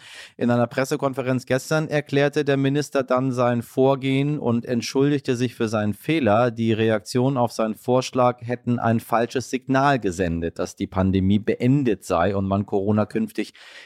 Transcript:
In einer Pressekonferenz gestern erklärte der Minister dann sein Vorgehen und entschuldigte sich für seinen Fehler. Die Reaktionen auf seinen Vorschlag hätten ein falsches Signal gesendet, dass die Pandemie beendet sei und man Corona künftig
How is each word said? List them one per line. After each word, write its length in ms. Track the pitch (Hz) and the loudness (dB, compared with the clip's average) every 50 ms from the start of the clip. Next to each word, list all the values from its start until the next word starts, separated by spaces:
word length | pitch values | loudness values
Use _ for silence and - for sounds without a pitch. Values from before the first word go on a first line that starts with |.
| - - - - - - _ | -12 -20 -20 -20 -20 -18 _
In 140 | - 120 120 | -4 -2 0
einer 160 | 120 120 120 | 2 0 0
Pressekonferenz 800 | 117 - 131 135 - 151 135 143 139 127 135 123 127 131 123 - | 0 -2 -4 -2 -2 -2 -2 -2 -4 -2 -2 -2 -2 -2 -2 -2
gestern 400 | - 127 131 - - 156 156 156 | -2 -2 -2 -2 -2 -2 -2 -2
erklärte 580 | - 147 147 - - 139 143 143 143 - 151 143 | -2 -4 -4 -4 0 0 2 2 2 0 0 0
der 120 | 143 139 | 0 0
Minister 440 | 139 139 135 139 147 139 - - 139 | 2 2 0 0 0 -2 -2 -2 -2
dann 300 | 127 - 127 127 131 131 | 0 2 0 0 0 0
sein 320 | 123 127 123 120 120 117 113 | 0 0 0 2 2 0 -4
Vorgehen 760 | - - 135 131 135 139 131 131 135 135 135 139 147 151 | -4 0 2 4 4 2 2 0 0 0 0 0 0 -2
und 300 | - - 120 117 117 117 | -2 0 0 0 0 0
entschuldigte 680 | - 123 117 110 - - 135 139 147 147 139 - 135 127 | -2 -4 -4 -4 -2 0 2 2 2 2 0 0 -2 -2
sich 200 | 117 127 120 - | 0 -2 -4 -2
für 120 | - 120 | -2 -4
seinen 280 | 107 113 107 104 104 101 | -2 0 -2 -2 -2 -4
Fehler. 560 | - - - 160 165 127 107 104 117 123 123 | -4 -4 -2 -2 0 2 4 4 4 2 2
Die 200 | 113 113 113 113 | 0 0 0 0
Reaktionen 640 | 110 110 110 113 110 104 - - - 123 123 135 143 | 2 2 2 2 2 0 -2 -2 -2 0 0 0 2
auf 160 | 123 120 110 | 0 -2 -2
seinen 220 | - - 113 110 104 | 0 -2 -2 -2 -2
Vorschlag 680 | - - 127 123 131 123 - - 127 123 123 120 - 117 | -6 -2 0 0 2 0 0 0 2 2 2 2 -2 -6
hätten 340 | 117 123 120 - 123 120 | -6 -6 -6 -2 -4 -2
ein 220 | - - 113 117 113 | 0 0 0 0 0
falsches 500 | - - 120 113 120 - - 131 - - | -2 -2 0 0 0 0 -2 -6 -6 -4
Signal 500 | - 123 - - 131 135 139 143 139 123 | -6 -8 -2 0 0 2 2 2 2 2
gesendet, 600 | 107 98 85 90 92 85 85 85 82 82 - - | 0 -2 -2 0 -2 -2 0 -2 -4 -6 -4 -6
dass 160 | 90 - - | -8 -8 -6
die 100 | - 101 | -8 -8
Pandemie 540 | - - 95 95 95 92 95 95 95 101 104 | -6 -2 0 0 2 2 2 4 4 2 2
beendet 680 | 104 113 - - 120 127 139 147 135 117 98 - - | 2 0 -2 0 2 2 2 2 2 0 -2 -2 -2
sei 300 | - 90 82 87 101 98 | -2 0 2 2 2 0
und 120 | 98 98 | -2 -2
man 200 | 98 98 101 98 | 0 0 -2 -2
Corona 400 | - 107 98 95 107 104 107 104 | 0 -2 0 2 2 2 2 0
künftig 480 | - - 110 110 107 - - 101 - _ - - - - - - | -2 -2 -4 -4 -4 -4 -8 -8 -8 _ -20 -20 -20 -20 -20 -20